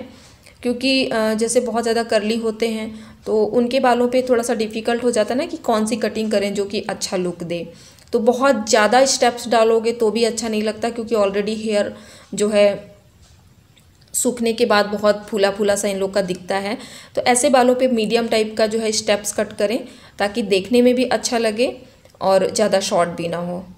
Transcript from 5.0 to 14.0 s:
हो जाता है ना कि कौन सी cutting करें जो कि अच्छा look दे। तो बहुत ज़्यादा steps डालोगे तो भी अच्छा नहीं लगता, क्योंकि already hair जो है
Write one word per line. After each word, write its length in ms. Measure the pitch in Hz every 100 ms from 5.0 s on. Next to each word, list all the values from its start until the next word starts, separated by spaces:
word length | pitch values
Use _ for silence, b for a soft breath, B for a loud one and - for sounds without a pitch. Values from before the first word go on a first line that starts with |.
हो 80 | 247
जाता 220 | 220 208
है 40 | 240
ना 60 | 339
कि 120 | 320
कौन 260 | - 220 220
सी 100 | 220
cutting 340 | 214 214 214
करें 220 | 208 202
जो 120 | 208 202
कि 160 | 214
अच्छा 360 | - 190 - 190
look 260 | 175 175
दे। 240 | 170 170 165 B B B B
तो 60 | 240
बहुत 480 | 226 233 277 226 -
ज़्यादा 340 | 226 208 247 269
steps 400 | - 247 240 226
डालोगे 440 | 226 226 226 226
तो 180 | 233 220
भी 120 | 220
अच्छा 240 | 226 226 233
नहीं 140 | 214
लगता, 260 | 214 214 233
क्योंकि 260 | 233 214 214
already 400 | 196 202 202 220
hair 360 | 220 208 - - B B B
जो 160 | 196 208
है 480 | 208 202 196 - - _ _ - - _ _ _ _ _ _